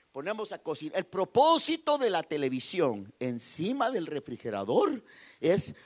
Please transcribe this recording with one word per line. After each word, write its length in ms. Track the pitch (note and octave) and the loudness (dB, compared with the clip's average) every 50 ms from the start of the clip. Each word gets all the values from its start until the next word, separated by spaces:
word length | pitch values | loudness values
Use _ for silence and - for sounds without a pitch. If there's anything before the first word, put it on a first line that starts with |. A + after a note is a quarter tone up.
| _ _ | _ _
ponemos 400 | - C3+ C#3+ G3 A3 G#3+ G#3+ - | -14 -10 -8 -6 -6 -6 -8 -10
a 100 | F#3 - | -10 -10
cocinar. 360 | - E3+ D3+ - D#3 D3+ - | -8 -8 -8 -8 -8 -4 -4
El 80 | F#3+ F3+ | -4 -4
propósito 920 | - - G3 F#3 - - A#3 D4 D#4+ E4 D4 - D4 E4 D#4+ - D4+ D4 | -2 -2 -2 -2 4 6 6 8 8 6 4 4 0 -2 0 0 0 2
de 120 | C#4+ C4 G#3+ | 2 2 2
la 140 | F3+ D#3+ D3+ | 0 0 -2
televisión 880 | - D3+ D3 C#3 C3 C3 B2+ - - - F3+ D#3 B2+ A2 G2+ G2 G#2 - - | -2 -2 -2 -2 -2 -2 -2 -4 -4 0 0 2 2 0 -2 -8 -12 -10 -6
encima 680 | B2+ B2+ A#2+ A#2 - - - - E3+ G#3+ C4+ C#4 A#3 A#3+ | -6 -6 -4 -4 -6 -6 -4 -4 -2 -2 -2 0 -2 -2
del 180 | C4 F#3+ D#3+ | -2 -4 -4
refrigerador 960 | D3 D3+ C#3 - - A#2+ - - A#2 G#2 G2 G2 G#2 C#3 D#4 E4 D#4 D4+ A3 - - - - - - - _ | -6 -6 -8 -8 -8 -10 -10 -8 -6 -4 -4 -2 0 2 2 2 2 0 -4 -8 -16 -20 -20 -20 -20 -8 _
es 360 | - D#3+ F#3+ G3 - - - - - | 0 2 2 2 0 -4 -8 -12 -20